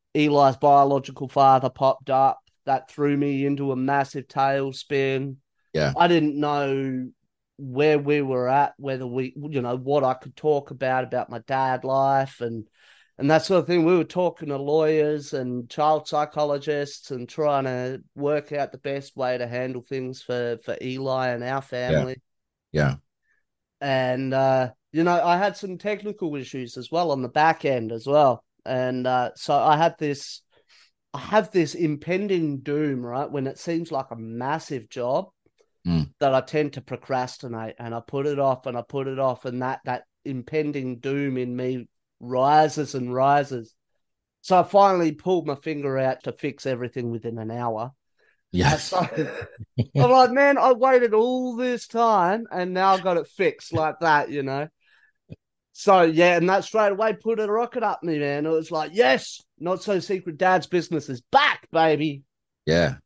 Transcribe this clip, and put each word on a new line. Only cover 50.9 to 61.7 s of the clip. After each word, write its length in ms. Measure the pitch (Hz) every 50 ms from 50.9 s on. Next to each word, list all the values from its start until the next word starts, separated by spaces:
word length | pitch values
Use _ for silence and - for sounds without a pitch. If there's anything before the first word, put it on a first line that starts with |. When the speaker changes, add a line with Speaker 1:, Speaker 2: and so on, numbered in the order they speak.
| 262 247 240 226 214
Speaker 1:
all 420 | 214 233 254 254 254 254 254 233
this 320 | 233 254 247 247 220 - -
time 580 | - 226 233 226 214 190 170 175 202 233 226 -
and 200 | - 180 180 185
now 220 | 180 185 190 190 190
I 60 | 185
got 160 | 170 190 175
it 100 | 165 147
fixed 460 | - _ - 185 156 - - - -
like 260 | 165 160 156 151 - -
that," 300 | 165 160 151 143 - -
you 120 | 143 143 135
know? 240 | 135 135 143 151 - _ _ _ _ _ _ _ _ _ _ _ - - - _ _ _ _ _ _
So, 300 | _ - - 202 190 185
yeah, 340 | 170 165 160 165 175 180 175
and 120 | 170 170 185
that 140 | 190 196 -
straight 280 | - - 220 214 202
away 220 | 196 190 226 220 208
put 260 | 214 - 220 226 214
a 100 | 214 202
rocket 320 | 208 226 240 233 - 247
up 200 | 220 202 - -
me, 160 | 160 175 156 147
man. 260 | 147 143 143 147 151
It 60 | 160
was 200 | 160 160 160 -
like, 200 | 165 156 156 151
"Yes, 480 | 170 220 247 262 262 190 - - - - - _ _ -
Not 240 | 151 175 190 180
So 180 | - 214 196 175
Secret 360 | - - 190 185 - 170 156
Dad's 300 | 139 185 185 185 - -
business 420 | - 180 175 160 - 170 147 - -
is 140 | 131 117 - _
back, 340 | 254 269 294 277 - - _ _